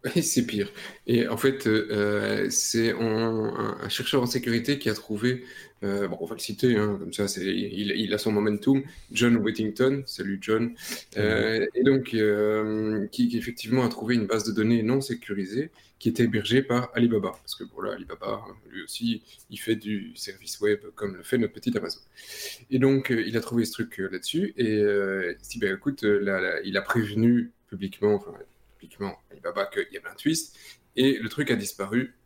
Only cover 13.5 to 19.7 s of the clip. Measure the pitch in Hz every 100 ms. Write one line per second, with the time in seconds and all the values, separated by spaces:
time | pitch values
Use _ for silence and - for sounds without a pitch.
13.5 | 117 110 127 123 - 113 123 101 110 110
14.5 | 104 107 117 110 135 135 120 - 101 92
15.5 | 113 156 _ _ _ - 113 117 107 104
16.5 | 123 131 120 123 - 120 110 95 - -
17.5 | - 95 - 98 98 - 82 98 104 101
18.5 | 107 - 95 87 - 117 107 - - -
19.5 | 104 -